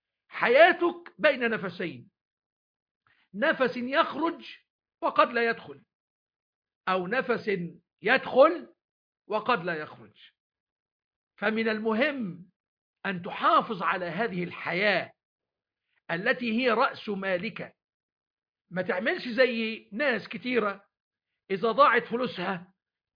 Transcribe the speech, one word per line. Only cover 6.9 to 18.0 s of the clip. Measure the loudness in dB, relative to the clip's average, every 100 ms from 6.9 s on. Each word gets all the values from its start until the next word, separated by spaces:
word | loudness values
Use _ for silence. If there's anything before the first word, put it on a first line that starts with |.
| -2 0
نفس | -2 0 -2 0 -2 -4 -10 _ _
يدخل | 2 2 4 8 8 8 -8 _ _ _ _ _ -6
وقد | -4 0 0
لا | 0
يخرج. | -6 -8 -14 -20 _ -20 _ _ _ _ _ _ _ _ _ _ -4
فمن | -2 0 -2
المهم | -2 -2 0 0 -2 -8 -8 -18 _ _ _ _ _ -6
أن | -6
تحافظ | -8 -2 4 4 2 -4
على | -2 -2
هذه | -4 -4 -4 -4
الحياة | -6 -6 -6 0 2 2 0 _ _ _ _ _ _ _ _ _ -8
التي | -4 -2 -2 0 0
هي | 2
رأس | 2 0 -2 -8
مالك. | -6 -2 -2 -4 -10 -14 _ _ _